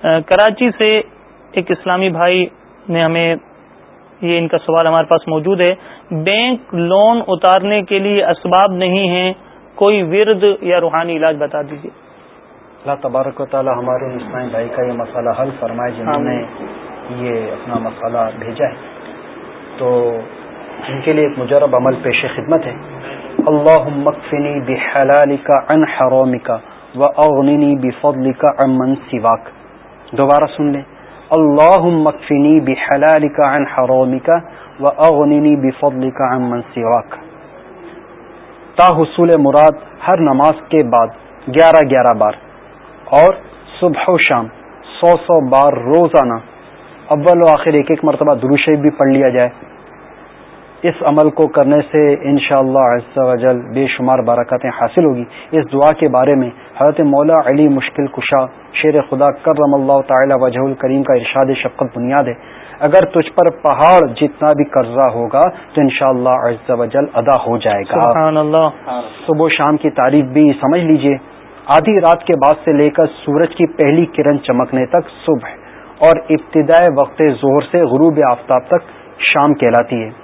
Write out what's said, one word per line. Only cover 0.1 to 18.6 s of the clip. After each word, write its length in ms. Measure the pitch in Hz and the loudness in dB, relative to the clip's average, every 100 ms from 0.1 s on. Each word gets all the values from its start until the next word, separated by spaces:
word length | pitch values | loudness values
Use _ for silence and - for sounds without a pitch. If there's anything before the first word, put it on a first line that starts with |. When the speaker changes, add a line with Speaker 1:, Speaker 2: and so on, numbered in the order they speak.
| 160 | -2
Speaker 1:
کراچی 500 | 156 190 220 214 247 | 0 2 2 2 -2
سے 300 | - 214 214 - - - - - | 0 0 0 -2 -18 -20 -20 -8
ایک 200 | - 175 | -8 -4
اسلامی 380 | 180 185 180 190 | -6 -2 -2 -2
بھائی 360 | 165 175 185 180 - _ - - | 0 0 0 -2 -8 _ -20 -6
نے 140 | 170 | -2
ہمیں، 320 | 160 165 165 165 _ _ _ - - - _ - | 0 0 -2 -4 _ _ _ -20 -20 -20 _ -10
یہ 180 | 175 170 | -4 -2
ان 80 | 165 | -2
کا 100 | 165 | -4
سوال 360 | - 160 165 | -2 0 2
ہمارے 120 | 165 156 | 0 0
پاس 220 | 165 - | -2 -2
موجود 340 | 156 160 196 180 | -4 -2 0 0
ہے، 80 | 190 - - - | -2 -10 -20 -12
بینک 640 | 160 165 208 247 247 - | -6 -2 -2 -2 -4 -6
لون 480 | 175 170 190 214 233 196 | -6 0 2 2 2 -2
اتارنے 540 | 175 185 185 196 208 | 0 2 2 2 -4
کے 180 | 185 196 | -2 -4
لیے 260 | 196 202 165 | 0 0 0
اسباب 460 | 175 - 180 202 | -2 0 2 2
نہیں 380 | 180 185 190 185 | 0 -2 -2 -2
ہیں، 240 | 180 185 185 - - - - | -2 -4 -6 -18 -20 -20 -2
کوئی 280 | 202 214 | 0 0
ورد 400 | 170 190 214 196 202 190 | 0 0 0 2 0 0
یا 180 | 180 175 | -2 -2
روحانی 380 | 165 160 170 165 | 0 -2 -4 -2
علاج 180 | 160 151 | -2 -2
بتا 220 | 147 151 | -6 -6
دیجیے۔ 300 | 147 147 - - - - - - _ - - - 135 | -10 -14 -18 -20 -20 -20 -20 -20 _ -20 -20 -16 -8
Speaker 2:
اللہ 100 | 139 | -6
تبارک 400 | 131 120 139 131 | -4 -4 -6 -8
و 40 | 135 | -6
تعالی 240 | 135 131 | -4 -4
ہمارے 360 | 123 123 127 131 | -4 -4 -6 -6
ان 120 | 123 113 | -10 -12
اسلامی 240 | 127 123 | -10 -8
بھائی 200 | 113 117 123 | -8 -8 -6
کا 100 | 127 | -6
یہ 60 | |
مسئلہ 380 | 120 113 123 117 113 | -6 -8 -6 -6 -4
حل 80 | 135 135 | -6 -6
فرمائے 320 | 117 117 123 | -10 -8 -8
جنہوں 320 | 117 113 147 | -8 -6 -4
نے 120 | 143 123 | -4 -6
Speaker 1:
آمین۔ 880 | 113 - - - - - - 123 123 | -10 -14 -16 -16 -18 -18 -16 -10 -6
Speaker 2:
یہ 260 | 113 107 | -6 -8
اپنا 380 | - 120 117 113 | -12 -10 -8 -8
مسئلہ 400 | 113 117 117 113 107 | -8 -8 -4 -4 -6
بھیجا 260 | 110 113 | -14 -4